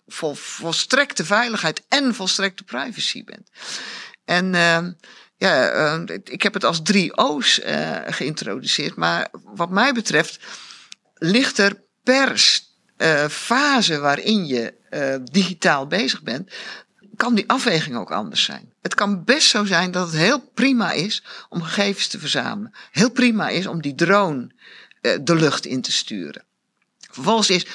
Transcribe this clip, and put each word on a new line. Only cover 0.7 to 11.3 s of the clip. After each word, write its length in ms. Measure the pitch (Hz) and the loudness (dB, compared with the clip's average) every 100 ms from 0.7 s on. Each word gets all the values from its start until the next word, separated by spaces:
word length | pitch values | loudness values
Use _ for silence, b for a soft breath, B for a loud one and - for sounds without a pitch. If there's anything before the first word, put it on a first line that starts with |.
| 160 - 262 277 - | -4 0 0 0 -2
veiligheid 580 | 165 208 240 220 165 151 _ | 0 0 0 -2 -2 -4 _
en 260 | 277 269 | 0 0
volstrekte 500 | 208 185 - 196 190 | -2 -2 0 -2 -4
privacy 600 | - 247 269 190 - - | -10 -8 -8 -6 -6 -6
bent. 260 | - - _ B B B B B B B | -12 -20 _ B B B B B B B
En, 300 | - 175 185 | -2 0 2
ehm, 380 | 180 170 165 175 175 B B B _ | 4 4 4 0 -10 B B B _
ja, 320 | 190 147 98 | 2 4 4
ehm, 380 | 87 151 165 170 95 | 2 0 0 -6 -10
ik 180 | - - | -10 -2
heb 120 | 202 | -2
het 100 | 202 | 0
als 180 | 117 165 | 0 0
drie 340 | 160 202 175 - | 0 2 2 0
O's, 440 | - 151 - - | 0 2 2 2
eh, 360 | - - 160 - - | 0 -4 -2 -6 -6
geïntroduceerd. 880 | - 147 156 - 110 143 - 151 170 | -6 -6 -6 -6 -6 -4 -2 -4 -2
Maar 320 | 170 170 - - | 0 0 -4 -10
wat 260 | - - 175 | -18 -6 -2
mij 220 | 190 262 | 2 2
betreft 460 | 240 - 151 165 - B B B B B - _ | 2 0 0 0 -4 B B B B B -20 _
ligt 440 | _ 160 | _ 2